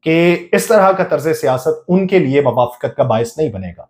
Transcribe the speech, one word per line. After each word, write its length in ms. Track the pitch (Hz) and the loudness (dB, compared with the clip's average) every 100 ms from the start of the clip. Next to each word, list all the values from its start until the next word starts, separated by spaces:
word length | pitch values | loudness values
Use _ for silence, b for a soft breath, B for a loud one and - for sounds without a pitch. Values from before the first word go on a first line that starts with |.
| - | 0
कि 440 | 165 170 170 - | 2 2 0 0
इस 140 | 202 - | -2 2
तरह 240 | 220 190 | 4 4
का 120 | 185 180 | 2 0
तर्ज 220 | 151 143 | -2 -2
सियासत 540 | 156 139 127 156 156 - | -2 -2 -2 -2 -4 0
उनके 300 | 180 185 190 | 0 2 0
लिए 240 | 143 139 | 2 2
मवाफकत 520 | 135 117 120 - - - | 2 0 -2 -2 -10 -2
का 80 | |
बायस 300 | 123 113 117 - | 0 0 -2 -4
नहीं 120 | 156 | -6
बनेगा। 360 | 95 92 87 - | -6 -12 -14 -20